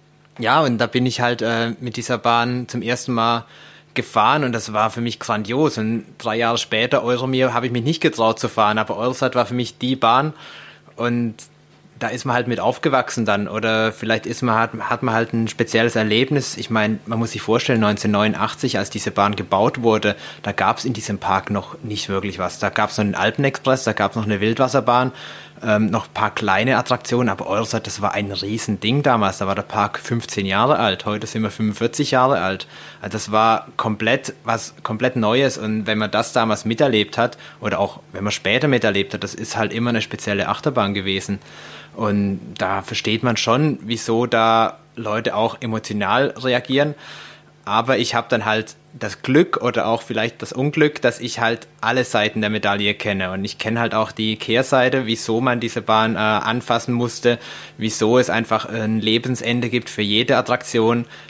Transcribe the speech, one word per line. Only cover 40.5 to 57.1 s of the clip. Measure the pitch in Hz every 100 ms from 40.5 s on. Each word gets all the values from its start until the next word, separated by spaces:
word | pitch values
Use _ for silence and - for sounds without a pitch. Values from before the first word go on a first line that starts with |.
| - 151 123 101
gewesen. | 101 95 95 - 98 - - - - -
Und | - 104 101 101 95 - 90
da | 95 98
versteht | - - - 113
man | 123 110
schon, | - 127 156 117
wieso | 104 113 - 113
da | 120 117 113 113 110 - - -
Leute | 107 107 113 104
auch | 113 -
emotional | 117 110 - 107 98 117 139 -
reagieren. | 127 123 123 135 151 143 - - - - - _ -
Aber | 107 120 127
ich | 120
hab | 120 -
dann | 117 107
halt | 110 110 - _
das | - 107 -
Glück | - 143 185 -
oder | 120 117 90
auch | 117
vielleicht | - 110 117 -
das | -
Unglück, | 127 143 156 151 -
dass | 123 -
ich | 123 -
halt | 113 117 - _
alle | 113 127
Seiten | 120 113 107 110
der | 104
Medaille | 107 104 101 101
kenne. | 101 107 98 92
Und | 95
ich | 101 -
kenn | 110 117
halt | 113
auch | 110 107
die | - 110 110
Kehrseite, | - 120 131 131 127 135
wieso | 113 113 - 113
man | 127 120
diese | 110 117
Bahn, | 107 110 113 101
äh, |
anfassen | 107 107 110 120 - 117 -
musste, | 120 120